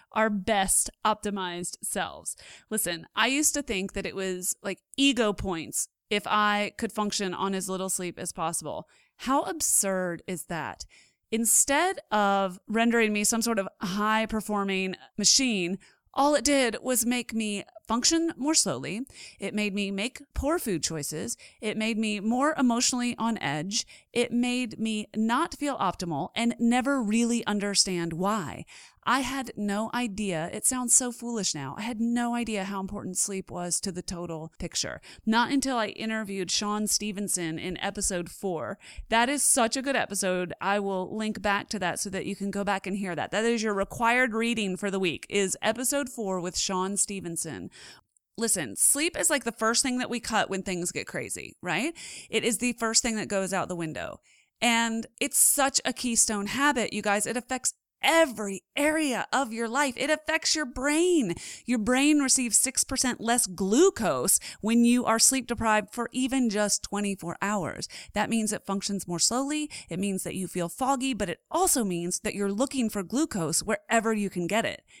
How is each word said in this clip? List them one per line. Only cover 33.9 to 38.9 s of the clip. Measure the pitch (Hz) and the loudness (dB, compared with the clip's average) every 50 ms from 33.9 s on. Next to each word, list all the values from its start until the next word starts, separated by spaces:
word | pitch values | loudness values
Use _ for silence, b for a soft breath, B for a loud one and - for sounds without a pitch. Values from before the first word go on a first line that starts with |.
the | 165 180 - | -6 -6 -8
total | - 185 170 175 170 165 156 160 165 _ - | -8 -8 -8 -6 -8 -8 -8 -10 -12 _ -10
picture. | 175 165 - - - - - - B B B B B | -10 -6 -4 -4 -4 -4 -6 -10 B B B B B
Not | 220 220 233 240 - | 2 2 2 2 2
until | 277 269 269 269 262 233 | 2 0 0 0 0 -2
I | 214 - | -2 -2
interviewed | - - 220 220 220 220 220 196 196 196 185 175 | -4 -6 -6 -4 -4 -4 -4 -6 -4 -4 -4 -2
Sean | - - 214 208 208 214 214 | -2 -2 0 0 0 0 0
Stevenson | 202 - - 208 214 190 202 208 180 - 185 170 160 160 156 | 0 0 0 -2 -2 -4 -4 -4 -2 -2 -2 -2 -2 -4 -4
in | - 185 175 - | -6 -6 -6 -4
episode | - 202 196 208 202 - 196 175 175 185 | -6 -6 -4 -2 -4 -2 -2 -2 -4 -6
four. | - - - 190 175 156 117 107 196 - B B | -10 -8 -6 -4 -4 -4 -4 -6 -8 -10 B B